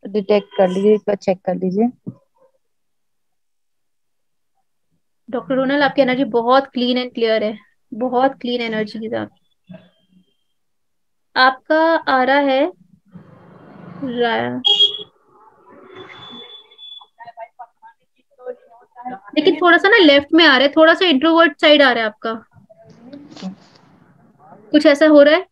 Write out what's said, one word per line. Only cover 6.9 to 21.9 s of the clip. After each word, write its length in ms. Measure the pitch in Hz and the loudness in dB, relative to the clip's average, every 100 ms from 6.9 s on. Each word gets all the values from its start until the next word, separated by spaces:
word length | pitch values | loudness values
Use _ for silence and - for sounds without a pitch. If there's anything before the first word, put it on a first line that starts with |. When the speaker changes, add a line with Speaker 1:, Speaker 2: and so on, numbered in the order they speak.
| 254 | -4
Speaker 2:
and 140 | 247 | -6
clear 320 | 247 226 220 | -6 -2 -2
है, 160 | 214 214 _ _ _ | -4 -8 _ _ _
बहुत 400 | 214 247 247 269 269 | -8 -4 0 -2 -2
clean 200 | 240 240 | -8 -6
energy 460 | 226 214 214 214 220 | -6 -6 -6 -10 -10
है 100 | 233 | -8
आपकी। 580 | 107 _ _ _ _ 180 _ _ _ _ _ _ _ _ _ _ _ _ _ _ _ - | -10 _ _ _ _ -20 _ _ _ _ _ _ _ _ _ _ _ _ _ _ _ 0
आपका 580 | 254 262 _ 311 330 | 0 0 _ 0 0
आ 280 | 330 - 262 | -2 -2 -2
रहा 160 | 254 277 | 0 0
है 340 | 285 262 320 - _ _ _ - - - - - - - - - | 0 -2 -2 -6 _ _ _ -20 -20 -20 -20 -20 -20 -20 -20 -12
रा-, 580 | 269 240 233 226 240 254 247 - - - - _ _ _ _ _ _ - - - - - - - - 453 _ _ - - _ _ - - - _ - _ 880 906 508 _ _ 554 494 494 _ _ _ - - - - 294 | -10 -4 -2 -2 -6 -4 -2 0 0 -2 -14 _ _ _ _ _ _ -20 -20 -20 -20 -20 -20 -20 -20 -20 _ _ -20 -20 _ _ -20 -20 -20 _ -20 _ -20 _ _ _ _ _ -16 -16 _ _ _ -18 -16 -16 -6 -2
लेकिन 180 | 302 311 | -2 0
थोड़ा 220 | 349 339 | 2 4
सा 100 | 392 | 4
ना 80 | 453 | 4
left 320 | 330 277 285 | 4 4 2
में 100 | 320 | 2
आ 120 | 330 254 | 4 4
रहा 100 | 277 | 2
है, 60 | 294 | 2
थोड़ा 180 | 320 | 2
सा 120 | 339 370 | 4 2
introvert 540 | 262 320 330 330 302 | 0 2 2 2 2
side 220 | 320 294 | 2 4
आ 100 | 277 | 4